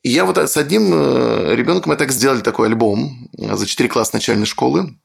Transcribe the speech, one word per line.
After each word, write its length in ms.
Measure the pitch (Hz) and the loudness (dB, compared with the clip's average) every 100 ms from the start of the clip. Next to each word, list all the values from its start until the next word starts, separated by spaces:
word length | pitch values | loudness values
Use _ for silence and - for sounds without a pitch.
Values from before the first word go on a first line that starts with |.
И 100 | 131 | 0
я 120 | 139 | 0
вот 140 | 185 - | 2 0
с 180 | 147 | 0
одним, 380 | 151 143 208 208 | 0 0 2 2
э, 600 | 165 139 127 120 107 82 | 2 2 2 0 0 0
ребёнком 340 | 120 127 180 160 | 0 0 0 0
мы 80 | 147 | -2
так 120 | 139 | -2
сделали 300 | 123 135 123 | 0 2 2
такой 300 | 110 - 110 | 0 0 0
альбом, 580 | 113 113 104 143 123 - - | 2 2 0 -4 -8 -20 -10
э, 160 | 107 | -6
за 120 | 101 | -4
четыре 240 | 101 - - | -4 -2 0
класса 220 | 123 110 | 0 -2
начальной 320 | 113 - 107 | -2 0 0
школы. 500 | 104 - 127 156 180 - | -2 -2 0 0 -2 -10